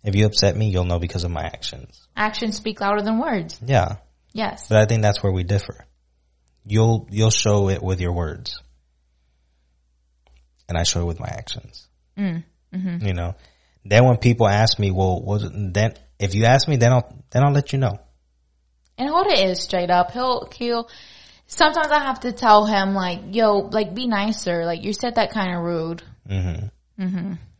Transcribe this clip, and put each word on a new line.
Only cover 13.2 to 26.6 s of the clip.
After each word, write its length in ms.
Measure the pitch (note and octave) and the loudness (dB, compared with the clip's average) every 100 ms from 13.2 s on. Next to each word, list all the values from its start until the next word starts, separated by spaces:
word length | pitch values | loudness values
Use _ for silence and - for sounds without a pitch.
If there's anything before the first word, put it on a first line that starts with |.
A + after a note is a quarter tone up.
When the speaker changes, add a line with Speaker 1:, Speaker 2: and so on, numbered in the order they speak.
| E2+ - _ _ _ _ G2 | -6 -10 _ _ _ _ 2
Speaker 1:
Then 180 | G#2+ B2+ | 6 6
when 100 | A2+ | 4
people 300 | A#2+ A#2 G#2+ | 2 4 4
ask 300 | G#2 A2 - | 4 2 2
me, 120 | G2+ | 0
"Well, 300 | F#2 F#2+ F2+ | 2 0 0
what," 200 | - G#2 G#2 | -2 -4 -4
then 420 | G2+ G2 F#2+ A2 - - _ | -6 -4 0 -2 -4 -20 _
if 160 | G2+ | -2
you 120 | G2+ A2+ | 2 4
ask 200 | C3+ D#3+ | 4 4
me, 80 | C3+ | 2
then 160 | A#2+ | 4
I'll, 300 | B2+ - - - | 4 0 -16 -4
then 140 | B2 | 2
I'll 80 | C#3+ | 4
let 200 | C3+ - | 2 0
you 60 | C3+ | -2
know. 200 | B2+ G2 _ _ _ _ _ _ _ _ _ - | -2 -4 _ _ _ _ _ _ _ _ _ -8
Speaker 2:
And 100 | C#4 | -2
Jorge 360 | E4 G4+ C#4 F#3+ | 0 2 2 2
is 120 | F3+ | -2
straight 280 | - F#3 F3 | -4 -2 2
up. 200 | F3+ F3+ | 2 2
He'll, 360 | - B3+ B3 - | -2 -2 -4 -6
he'll, 340 | - A#3+ A#3 A#3 - - - - _ _ | -8 -4 -4 -6 -18 -20 -20 -20 _ _
sometimes 420 | - D4+ D#4+ D4+ | 2 2 2 0
I 100 | D4 | 0
have 220 | C4+ C4 | 0 -6
to 120 | B3 | -8
tell 320 | A#3+ A#3 G#3 | 0 6 6
him, 300 | G#3+ G3+ G3 | 6 0 0
like, 260 | G3 F3+ E3+ D#3 | 0 -2 -6 -4
"Yo, 240 | G#3 A3 G3+ | 2 2 2
like, 360 | G3 G#3+ G3 | 0 -4 -4
be 120 | G3 B3+ | -4 -4
nicer. 580 | G#3 G#3 A3 F3+ E3+ | -2 -2 -4 -4 -2
Like, 180 | E3+ E3+ | -4 -4
you 100 | G3+ | -6
said 220 | G#3 A#3+ A#3 | -4 -2 -2
that 160 | G#3+ | -2
kinda 240 | A3 F#3 F3 | -2 -4 -4
rude." 420 | E3+ E3+ E3 E3 - - - | -4 -4 -6 -8 -14 -20 -6
Speaker 1:
Mm-hmm. 760 | F#2+ F#2 E2 | -4 -4 -6